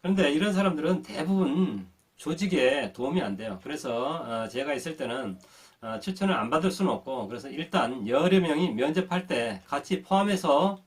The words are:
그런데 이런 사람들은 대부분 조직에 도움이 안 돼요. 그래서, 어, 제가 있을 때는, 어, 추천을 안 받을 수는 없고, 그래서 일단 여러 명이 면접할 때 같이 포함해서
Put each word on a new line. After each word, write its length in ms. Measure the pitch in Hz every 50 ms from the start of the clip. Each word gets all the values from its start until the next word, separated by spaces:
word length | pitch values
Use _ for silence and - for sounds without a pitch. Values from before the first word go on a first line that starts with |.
그런데 300 | _ 180 196 190 180 143
이런 220 | 143 156 185 208 196
사람들은 500 | 185 196 190 170 151 147 165 185 - -
대부분 840 | - - - 160 170 196 190 185 135 139 180 185 - - - 92 - _ _ _ _ _
조직에 760 | _ - 147 160 160 196 190 175 151 127 127 139 143 247 202 -
도움이 280 | - 120 139 165 185
안 160 | - 104 98
돼요. 220 | 92 110 110 98 92 -
그래서, 580 | 131 151 151 - 170 117 117 127 139 160 170 156
어, 240 | 120 117 113 110 98
제가 240 | 98 120 139 143 143
있을 220 | 131 127 165 160
때는, 420 | - 139 117 117 131 131 101 95 92 - - - - - - _ _
어, 180 | - 113 113 110
추천을 360 | - - 185 190 196 196 180
안 140 | 123 110 117
받을 220 | 147 160 165 190
수는 220 | 185 - 196 185 117
없고, 340 | 101 - 135 135 127 110
그래서 220 | 98 117 120 - 139
일단 580 | - 143 170 165 - 185 131 117 - - 98
여러 340 | 107 120 139 165 180 180 190
명이 340 | 180 165 147 151 180 175 110
면접할 520 | 107 127 147 156 180 185 - 175 185 185
때 360 | - - 123 - 226 214 185 -
같이 360 | - - 143 - - 190 185 -
포함해서 760 | - 190 196 202 208 202 185 - 165 139 143 175 196 202 190 _